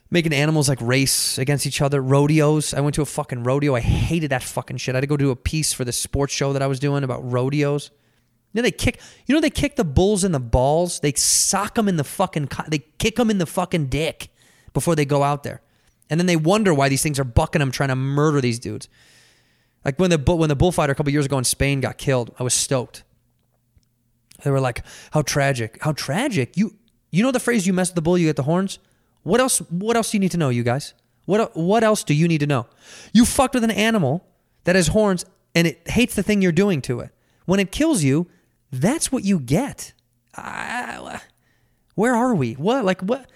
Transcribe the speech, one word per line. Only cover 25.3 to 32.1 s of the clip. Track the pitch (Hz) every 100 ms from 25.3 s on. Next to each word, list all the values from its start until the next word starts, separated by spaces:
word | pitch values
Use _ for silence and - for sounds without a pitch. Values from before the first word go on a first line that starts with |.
| 147 139 127 110 -
How | 147
tragic." | 147 - 160 285 180 120 -
You, | 208 - _ _ _
you | 160
know | 254
the | 247
phrase, | - 240 180
"You |
mess | 185 180
with | 175
the |
bull, | 160 180
you | 156
get | 147
the |
horns"? | 135 175 190 - _ _ _ _
What | 147 233
else, | 262 - 175
what | 170 214 233
else | 214
do | 208
you |
need | 185
to | 170
know, | 143
you | 120
guys? | 117 135 - - _ _ -
What, | 208 220 -
what | 170 220
else | 220 214
do | -